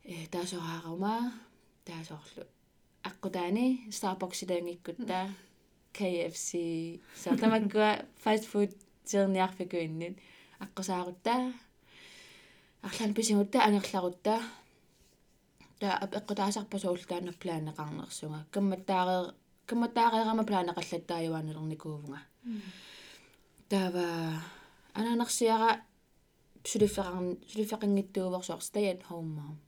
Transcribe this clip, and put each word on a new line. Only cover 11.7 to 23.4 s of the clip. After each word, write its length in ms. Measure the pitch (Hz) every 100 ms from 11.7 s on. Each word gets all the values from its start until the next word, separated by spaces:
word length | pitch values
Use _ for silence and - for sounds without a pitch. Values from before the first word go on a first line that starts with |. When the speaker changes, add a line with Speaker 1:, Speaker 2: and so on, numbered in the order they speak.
| _ _ - - - - - - - _ _
Speaker 1:
арлаан 300 | 196 - 220
писигутта, 500 | 208 220 208 202 262
ангерларутта. 760 | 208 202 190 196 180 175 208 226 226 - - _ _ _ _ _ _ _ _ _ - -
Та 200 | 202 -
эққутаасарпа 760 | 196 202 - 202 196 208 202 196
суултаанер 560 | 196 180 - 175 180 175
плаанеқарнерсунга. 1080 | 185 165 156 156 151 151 - - 151 156 151
Камматтаарер-, 840 | 202 196 190 - 190 180 180 180 - _ _ -
камматтаареерама 760 | 240 233 233 233 226 220 226
плаанеқаллаттаажуаанерникуувнга. 1800 | 208 202 175 170 170 170 - 170 165 160 156 156 156 156 160 151 147 147 - _
Speaker 2:
Мм. 180 | 247 214 185 190 - - - - - _